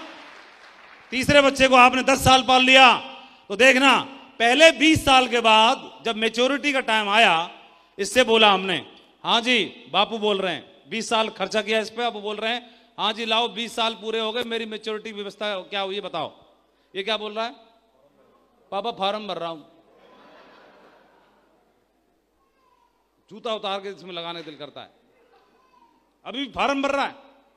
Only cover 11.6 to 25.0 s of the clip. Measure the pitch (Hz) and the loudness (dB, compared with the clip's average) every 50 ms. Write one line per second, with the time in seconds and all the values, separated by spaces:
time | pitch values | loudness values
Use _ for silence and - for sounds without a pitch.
11.6 | 208 214 220 220 208 208 220 226 240 233 208 214 196 208 214 214 220 226 240 240 | -4 -2 -4 -4 -4 -6 -8 -8 -8 -8 -8 -10 -10 -10 -10 -8 -6 -6 -6 -8
12.6 | 240 - - _ _ _ _ - 185 208 220 214 233 220 220 226 240 220 185 202 | -10 -16 -20 _ _ _ _ -6 -6 -6 -4 -6 -4 -2 0 0 0 -2 -4 -8
13.6 | 233 208 - 240 226 226 226 185 208 220 220 226 226 220 214 247 240 233 233 226 | -10 -8 -6 -4 -4 -4 -4 -6 -8 -8 -6 -6 -6 -6 -6 -8 -8 -6 -8 -8
14.6 | 226 220 220 214 - 220 214 214 214 226 214 202 202 202 185 - 220 208 208 185 | -8 -10 -12 -12 -10 -10 -10 -10 -12 -14 -14 -12 -14 -14 -12 -10 -8 -8 -8 -8
15.6 | - - 208 202 196 190 196 202 180 180 175 165 143 107 - _ _ _ _ _ | -10 -8 -8 -6 -6 -6 -6 -8 -10 -8 -8 -8 -8 -8 -10 _ _ _ _ _
16.6 | _ _ _ _ _ _ - 185 196 208 220 208 214 214 208 214 226 240 285 - | _ _ _ _ _ _ -12 -10 -8 -6 -6 -6 -8 -8 -8 -8 -8 -8 -10 -14
17.6 | _ _ _ _ _ _ _ _ _ _ _ _ _ _ _ _ _ _ _ _ | _ _ _ _ _ _ _ _ _ _ _ _ _ _ _ _ _ _ _ _
18.6 | _ _ 190 202 202 233 190 160 190 196 208 214 214 196 180 165 165 170 165 151 | _ _ -8 -8 -6 -6 -6 -4 -4 -4 -4 -4 -6 -8 -8 -8 -8 -10 -12 -14
19.6 | 135 _ _ _ _ _ _ _ _ _ - - - - - - - - - - | -18 _ _ _ _ _ _ _ _ _ -20 -20 -20 -20 -20 -20 -20 -20 -20 -20
20.6 | - - _ _ _ _ _ _ _ _ _ _ _ _ _ _ _ _ _ _ | -20 -20 _ _ _ _ _ _ _ _ _ _ _ _ _ _ _ _ _ _
21.6 | _ _ _ _ _ _ _ _ _ _ _ _ _ _ _ _ _ _ _ _ | _ _ _ _ _ _ _ _ _ _ _ _ _ _ _ _ _ _ _ _
22.6 | _ _ _ _ _ _ _ _ _ _ _ _ _ _ 185 214 - 240 220 208 | _ _ _ _ _ _ _ _ _ _ _ _ _ _ -18 -12 -8 -6 -6 -6
23.6 | - 196 196 202 190 202 196 151 165 185 180 170 170 170 170 170 160 160 151 131 | -6 -6 -6 -6 -8 -10 -14 -14 -16 -14 -12 -12 -10 -10 -12 -12 -14 -16 -16 -16
24.6 | 147 135 - 135 110 - _ _ | -16 -18 -16 -18 -20 -20 _ _